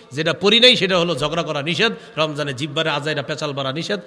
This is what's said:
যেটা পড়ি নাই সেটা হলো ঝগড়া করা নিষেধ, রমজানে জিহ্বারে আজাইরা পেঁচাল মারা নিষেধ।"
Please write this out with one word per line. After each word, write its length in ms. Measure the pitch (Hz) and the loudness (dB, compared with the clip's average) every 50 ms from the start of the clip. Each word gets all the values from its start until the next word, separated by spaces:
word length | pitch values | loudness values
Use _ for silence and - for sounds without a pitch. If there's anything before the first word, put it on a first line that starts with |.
| - - | -18 -10
যেটা 220 | 123 143 160 165 160 | -4 -2 0 0 0
পড়ি 260 | - 185 208 226 233 | 2 4 4 6 6
নাই 160 | 240 254 233 | 8 6 6
সেটা 240 | 170 185 180 190 175 | 6 4 2 2 2
হলো 160 | 170 175 160 | 2 2 0
ঝগড়া 280 | 131 147 147 165 170 160 | -2 -2 -2 -2 -2 -2
করা 180 | 156 151 147 | -2 -4 -4
নিষেধ, 320 | 135 170 165 143 220 233 185 170 - - - | -2 -2 0 0 0 0 0 -4 -12 -8 -2
রমজানে 360 | 147 156 156 147 143 147 143 135 | -2 -2 -2 -2 -4 -4 -4 -4
জিহ্বারে 360 | 117 156 151 139 160 160 160 | -6 -6 -4 -2 -2 -2 0
আজাইরা 320 | 147 147 139 156 151 147 | -2 -2 -2 -4 -4 -4
পেঁচাল 320 | 135 - 151 - 156 147 135 | -4 -6 -6 -6 -6 -6 -4
মারা 180 | 139 135 131 131 | -4 -4 -4 -4
নিষেধ।" 260 | 165 160 - 208 190 - | -4 -4 -4 -6 -6 -6